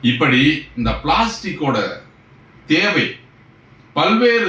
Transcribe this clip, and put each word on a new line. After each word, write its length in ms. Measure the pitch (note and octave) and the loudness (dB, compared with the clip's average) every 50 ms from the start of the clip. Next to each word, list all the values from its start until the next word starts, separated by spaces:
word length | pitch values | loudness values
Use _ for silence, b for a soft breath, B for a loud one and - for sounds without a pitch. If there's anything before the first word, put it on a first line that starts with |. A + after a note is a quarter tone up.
இப்படி 380 | - A#2+ A#2+ - D#3 C3+ B2+ B2 C#3 D3+ D#3 - - - - | 0 0 0 2 2 2 4 4 4 2 2 0 -8 -12 -8
இந்த 140 | B2 A#2 A2+ | -4 -4 -4
பிளாஸ்டிக்கோட 840 | A2+ - - D3+ - G#3+ A3+ A3 - - - F#3+ D3+ D3 D3+ C3+ A#2 G#2+ G2 F#2 - - - - - - - - - - - - - - - | -4 -4 -2 0 0 2 0 -2 -4 -8 -8 -10 -6 -4 -2 -2 -2 -2 -4 -4 -8 -12 -18 -20 -20 -20 -20 -20 -20 -20 -20 -20 -20 -20 -4
தேவை 380 | - D3+ E3 G3 G#3 G3+ E3+ C3 A#2+ - - - - _ - - - - _ _ - - - - - - | 0 0 0 2 0 0 -2 -2 -4 -8 -14 -20 -20 _ -20 -20 -20 -20 _ _ -20 -20 -20 -20 -10 -4
பல்வேறு 540 | D3 D#3 F3+ A3 A3+ B3 A#3+ A#3 A#3 G#3+ | -2 0 2 2 4 4 4 2 2 0